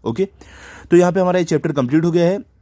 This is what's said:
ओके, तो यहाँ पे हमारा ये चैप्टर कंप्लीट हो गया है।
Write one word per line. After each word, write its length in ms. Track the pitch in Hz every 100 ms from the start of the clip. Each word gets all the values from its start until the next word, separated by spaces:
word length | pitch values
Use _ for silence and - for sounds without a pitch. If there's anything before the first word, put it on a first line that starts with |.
ओके, 200 | 113 113 196 - - - - - -
तो 60 | 175
यहाँ 160 | 180
पे 80 | 180
हमारा 180 | 180 180
ये 60 |
चैप्टर 280 | 170 156 160
कंप्लीट 320 | 143 123 151
हो 60 | 170
गया 180 | 165 170
है। 240 | 196 - _